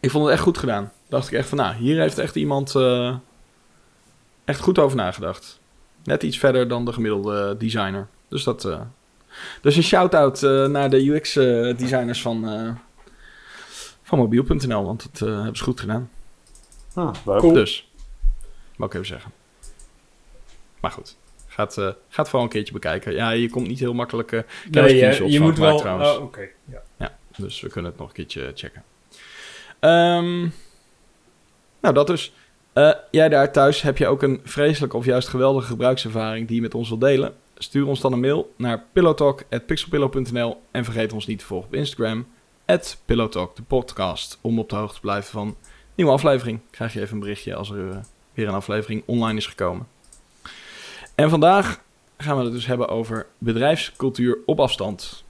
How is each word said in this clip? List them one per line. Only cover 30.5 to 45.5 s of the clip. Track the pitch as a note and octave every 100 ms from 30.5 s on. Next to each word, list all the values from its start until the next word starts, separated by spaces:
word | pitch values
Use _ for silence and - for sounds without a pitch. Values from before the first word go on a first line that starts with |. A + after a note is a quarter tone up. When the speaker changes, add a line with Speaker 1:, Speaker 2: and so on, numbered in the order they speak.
| - - _ _ _ _ _ _ _ _ _ _ _
Speaker 1:
nou, | -
dat | C#3 D3
dus. | E3 - _ _ _ _
Eh, | - D3 D#3 -
jij | - D#3
daar | D3 C#3
thuis, | D3 C#3 D3
heb | D3 C3
je | A2
ook | C3+
een | C#3 C3
vreselijke | - - D3 D3 C#3+ A#2+
of |
juist | B2 B2 B2+
geweldige | B2+ C3+ C3+ A#2+
gebruikservaring | A#2 B2 B2+ A2+ A2 A2 A2 A2+
die | A#2
je |
met | A2+
ons | A2+ A2+
wilt | A2+
delen? | C3 C3+ - - _ _
Stuur | - C#3 C#3
ons | C3+
dan | C3+
een | B2+
mail | B2+ D3+ - _
naar | B2 A#2 -
pillowtalk | - F3 D3+ C#3+ C3+ -
at | B2 -
pixelpillow | D#3 - D3 C3+
punt | C3+ B2+
N | A#2+
L | A#2 - _
en | -
vergeet | A#2 A#2 A2
ons | A2 G#2
niet | G#2+
te |
volgen | - F#2+ F#2
op |
Instagram, | - C#3+ - A2 A2+ A#2+ _ _ _ -
at | F3 F3 -
pillowtalk | - A#2 A2+ F2+ F2+ -
de |
podcast, | A2+ C3 A#2 - F#2+ F2+ - -
om | A2+ A#2
op | G#2+
de | G#2
hoogte | G#2+
te | -
blijven | G#2 G2+ G2+
van | A2 G#2